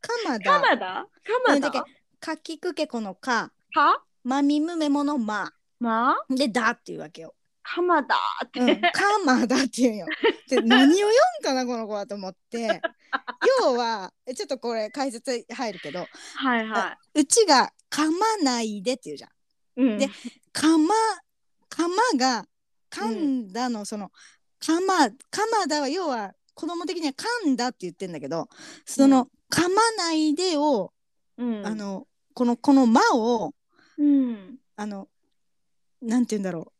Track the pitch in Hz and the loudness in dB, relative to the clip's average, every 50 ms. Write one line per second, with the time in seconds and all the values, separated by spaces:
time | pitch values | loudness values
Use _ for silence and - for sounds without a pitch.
0 | - - 466 466 440 359 269 220 185 - 571 587 571 480 330 233 196 185 185 - | -8 -6 -6 -6 -4 -4 -4 -4 0 2 2 4 4 2 2 2 0 -6 -8 -8
1 | - - _ _ _ - 415 494 508 - 277 277 269 294 - - 302 - _ _ | -10 -12 _ _ _ -4 -4 0 2 2 2 2 2 -2 -4 -4 -8 -8 _ _
2 | _ _ _ _ - - 311 311 _ - 330 294 - 349 302 - 311 302 - 233 | _ _ _ _ -10 -10 -10 -10 _ -14 -14 -8 -8 -8 -4 -4 -6 -6 -4 -8
3 | 220 202 185 _ - - 247 220 202 - _ _ _ _ - 320 285 302 392 554 | -8 -8 -12 _ -4 -2 -2 -2 -2 -4 _ _ _ _ 0 2 4 4 2 2
4 | _ _ _ _ _ 247 262 277 285 285 294 302 302 330 349 330 311 294 277 285 | _ _ _ _ _ -4 -2 0 2 2 2 2 0 -2 -2 -2 0 0 0 0
5 | 285 285 294 285 226 214 214 208 185 151 _ _ _ _ _ _ 240 233 226 226 | 0 0 -2 -2 -4 -4 -4 -6 -6 -8 _ _ _ _ _ _ -4 -2 0 0
6 | 233 262 320 466 640 _ 262 247 277 277 190 247 226 226 233 _ _ - 175 160 | 2 2 0 0 -2 _ -2 -2 -2 0 0 0 0 0 -2 _ _ -16 -14 -14
7 | 156 156 _ - 160 156 - _ _ _ _ _ _ - - - 349 359 349 311 | -14 -16 _ -18 -20 -20 -20 _ _ _ _ _ _ -10 -4 -2 0 2 2 2
8 | 269 - 208 127 87 107 - - - - - 262 247 247 294 - 269 349 339 - | 2 2 0 0 0 -2 -4 -6 -10 -10 -4 0 2 2 2 4 2 0 0 2
9 | 370 403 415 427 381 285 254 240 226 226 247 254 262 240 - - 247 247 220 214 | 0 2 2 2 2 2 2 2 2 2 2 0 0 -2 0 2 2 2 2 0
10 | 175 - 320 - - 415 - - - _ 262 453 277 226 240 247 269 277 320 392 | -8 -10 -10 0 0 0 0 0 -4 _ 0 0 4 6 6 8 8 8 6 6
11 | 415 415 440 494 622 740 698 622 - 320 269 262 254 240 247 233 226 202 214 208 | 4 4 6 6 4 4 2 -2 -2 -2 0 0 -2 -2 -4 -6 -6 -6 -6 -6
12 | 202 - 202 208 196 185 190 _ _ _ - 233 233 220 220 - - - - _ | -6 -8 -10 -10 -10 -10 -12 _ _ _ -8 -6 -2 -2 -2 -2 -4 -10 -10 _
13 | _ _ - 254 - - 233 _ - 403 523 523 440 320 254 240 240 226 226 208 | _ _ -8 -8 -8 -8 -10 _ 2 2 4 4 4 2 2 2 0 -2 -4 -6
14 | 190 - _ _ _ - 262 - 415 294 277 254 - 233 233 226 214 214 - 285 | -8 -12 _ _ _ -12 -10 -10 -6 -8 -8 -6 -6 -6 -4 -4 -4 -6 -6 -6
15 | 269 277 214 233 _ - 254 233 202 _ 240 247 262 226 196 175 - 147 143 180 | -6 -6 -6 -8 _ -6 -6 -6 -6 _ -10 -8 -6 -6 -6 -8 -12 -10 -8 -8
16 | 175 - - - - - - - 269 269 247 233 220 220 214 202 190 175 - _ | -10 -10 -14 -20 -20 -16 -12 -4 -2 0 0 0 0 0 -2 -2 -2 -2 -6 _
17 | _ _ _ 294 302 - - 466 440 370 294 254 214 - _ _ _ _ - - | _ _ _ 0 2 4 4 2 6 6 6 4 4 2 _ _ _ _ -4 -2
18 | 302 311 330 349 415 453 440 415 330 269 247 240 233 220 208 208 185 185 254 - | 0 0 0 0 0 0 0 2 0 0 0 0 -4 -4 -6 -6 -4 -4 -6 -6
19 | - - 147 135 117 - _ _ _ _ _ _ _ _ _ - 254 262 214 208 | -6 -14 -14 -14 -16 -20 _ _ _ _ _ _ _ _ _ 0 0 2 2 2
20 | - 277 - - - 240 - _ _ _ _ - - 311 330 320 302 320 403 440 | 0 -2 -2 -10 -18 -18 -18 _ _ _ _ -2 2 2 4 4 2 2 2 2
21 | 453 440 403 349 _ _ _ _ _ _ _ _ _ _ - - 320 349 359 392 | 2 0 -2 -4 _ _ _ _ _ _ _ _ _ _ -6 -4 -2 -2 2 2
22 | 453 508 403 262 247 262 254 220 196 _ _ _ _ _ _ _ _ _ - - | 2 2 2 2 2 2 0 -2 -6 _ _ _ _ _ _ _ _ _ -12 -6
23 | 392 453 453 403 330 285 269 254 226 190 185 226 247 254 240 214 208 - - 208 | -4 -4 -4 -2 -2 -2 -2 -2 -4 -6 -6 -6 -4 -4 -4 -6 -8 -10 -10 -10
24 | 202 180 _ _ - - _ _ _ _ _ _ - - 320 339 370 381 381 359 | -10 -12 _ _ -20 -20 _ _ _ _ _ _ -2 0 0 0 2 2 4 4
25 | 294 220 196 - - _ - - 403 440 466 440 381 285 302 302 294 254 285 370 | 4 2 2 -6 -20 _ -4 -4 -2 0 0 0 0 0 0 -2 -2 -2 -4 -4
26 | 381 320 262 233 208 190 - _ _ _ _ - - 311 349 339 349 302 370 349 | -4 -4 -4 -4 -6 -10 -12 _ _ _ _ -10 -10 -8 -6 -6 -6 -6 -6 -4
27 | 320 285 269 - - 427 480 480 427 302 262 214 240 254 233 _ - 180 - _ | -4 -4 -6 -4 -6 -4 -4 -2 0 0 0 0 -2 -4 -6 _ -12 -12 -10 _
28 | 196 185 170 151 139 139 156 165 156 - _ - - - - - _ - - - | -12 -10 -10 -10 -8 -6 -6 -6 -6 -8 _ -20 -20 -20 -20 -20 _ -16 0 4
29 | 269 277 269 262 247 - _ _ _ _ - - 330 359 370 403 453 466 453 427 | 6 6 6 6 4 0 _ _ _ _ -2 0 0 2 2 2 2 2 2 0
30 | 359 330 330 311 311 311 294 311 359 370 339 285 294 302 285 214 180 - _ _ | -2 -2 0 0 2 0 0 0 0 0 0 2 2 2 2 0 0 -4 _ _
31 | _ _ _ _ _ _ _ - 240 240 226 214 202 202 220 214 208 202 196 190 | _ _ _ _ _ _ _ -8 -6 -4 -4 -4 -6 -8 -8 -6 -8 -8 -8 -10
32 | 233 _ _ _ _ _ _ - 254 240 240 - _ - 277 269 269 226 220 277 | -12 _ _ _ _ _ _ -2 0 0 0 0 _ 4 6 6 6 6 6 6
33 | 415 480 370 254 214 233 240 226 190 147 - _ _ _ _ _ _ _ _ - | 6 6 4 2 2 0 0 0 -2 -4 -8 _ _ _ _ _ _ _ _ 0
34 | 294 294 285 277 262 247 233 208 190 180 226 269 _ _ _ - 208 214 202 196 | 2 4 4 4 2 0 -4 -8 -12 -18 -20 -20 _ _ _ -10 -10 -8 -8 -10
35 | 190 _ _ _ _ _ _ _ _ _ _ _ _ _ _ _ _ _ _ _ | -12 _ _ _ _ _ _ _ _ _ _ _ _ _ _ _ _ _ _ _
36 | - 226 220 254 247 233 214 208 196 185 170 165 165 - _ _ | -6 0 2 2 2 2 0 -4 -4 -4 -6 -6 -10 -12 _ _